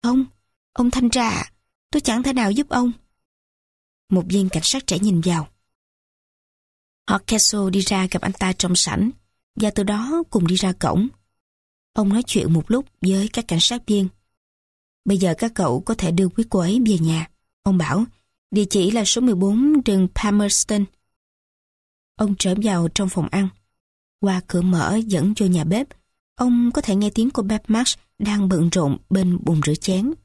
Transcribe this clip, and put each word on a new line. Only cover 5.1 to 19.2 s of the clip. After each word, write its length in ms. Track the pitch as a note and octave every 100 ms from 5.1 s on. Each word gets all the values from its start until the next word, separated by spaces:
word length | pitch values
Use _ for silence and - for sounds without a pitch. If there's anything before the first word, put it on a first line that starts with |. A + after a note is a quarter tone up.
| F3
vào. 260 | F3+ E3+ D3 _ _ _ _ _ _ _ _ _ _ _ _ _ _ _ -
Horkeso 600 | G3 - A3 - G#3 F#3+
đi 100 | G3
ra 280 | F#3 G3 F#3
gặp 100 | F3
anh 100 | -
ta 200 | F#3+ F#3+
trong 220 | F#3 F3+ F3
sảnh, 360 | - - G#3+ - _ _ _ -
và 140 | G#3+
từ 140 | G#3
đó 400 | G3+ G#3 A#3+ E4 E4
cùng 180 | G#3+ E3+
đi 80 | F#3
ra 180 | F#3+
cổng. 340 | F#3 D#3 - A#3+ - _ _ _ _ _ _ _
Ông 160 | - G3
nói 140 | G#3+ -
chuyện 260 | G#3+ -
một 180 | E3 -
lúc 140 | A#3+ C#4+ _
với 280 | F#3 F#3+ G#3+
các 140 | - -
cảnh 120 | E3
sát 260 | - A#3+ -
viên. 200 | G#3 F#3+ _ _ _ _ _ _ _ _ _ -
Bây 120 | G3
giờ 160 | F3+ D#3+
các 140 | A#3 A3+
cậu 240 | D#3+ B2
có 140 | F#3
thể 180 | A3+ E3+
đưa 160 | E3+ F#3
quý 160 | G3+ A3+
cô 100 | F#3
ấy 220 | F3 A3+ A3+
về 120 | F#3
nhà. 320 | D#3+ D#3+ D#3+ _ _ _
Ông 140 | G3+ F#3
bảo, 280 | D3+ C#3+ A#3+ _ _ _ _
địa 140 | G3+ G3+
chỉ 220 | G3+ F#3
là 140 | A#3 G3
số 160 | A#3